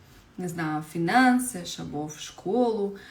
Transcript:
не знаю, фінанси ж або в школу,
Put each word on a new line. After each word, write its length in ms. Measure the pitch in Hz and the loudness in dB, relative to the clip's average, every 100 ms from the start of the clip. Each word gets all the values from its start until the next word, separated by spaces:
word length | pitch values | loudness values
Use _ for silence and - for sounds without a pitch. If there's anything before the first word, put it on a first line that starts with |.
| - - - - | -20 -20 -18 -10
не 80 | 180 | -8
знаю, 340 | 165 156 156 156 | -4 -4 -4 -4
фінанси 760 | 170 170 240 254 247 - 180 - | -2 2 6 6 6 2 -6 -8
ж 160 | - | -10
або 240 | 165 147 151 | -8 -6 -8
в 140 | - | -10
школу, 800 | - - 180 233 240 202 202 196 - | -16 -10 0 2 2 2 -2 -6 -14